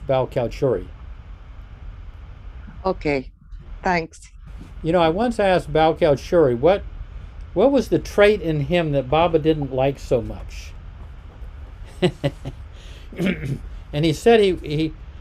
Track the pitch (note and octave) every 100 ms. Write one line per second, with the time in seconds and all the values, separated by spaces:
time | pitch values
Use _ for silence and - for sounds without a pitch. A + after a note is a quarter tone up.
0 | - C3 B2 C#3 A#2 - C#3 G2 F2+ -
1 | - - - - - - - - - -
2 | - - - - - - - - F#3+ F3
3 | D#3 C#3+ C3+ - - - - - F#3+ F3
4 | D#3+ - - - - - - - D#3+ F3
5 | E3 E3+ B3 A3+ G3 F3+ D3 D3+ D#3+ D#3+
6 | E3 C#3 - F3 C#3+ A#2+ D3+ G3 - -
7 | - - - - - E3+ B3+ C#4 - E3+
8 | - - G#3 G#3 D#3+ D#3 C#3 F3 D#3+ C#3
9 | B2 D3+ E3+ E3 D#3 D#3 C3+ C3 C3+ C3+
10 | - B2+ G#2+ G2 - - - - - -
11 | - - - - - - - - - -
12 | F3 - - - - - - - - -
13 | - - F#3 E3 C#3 C#3+ - - - D3
14 | E3 D3+ A#3 A3+ G3 E3+ C#3+ D3+ D#3+ -
15 | - -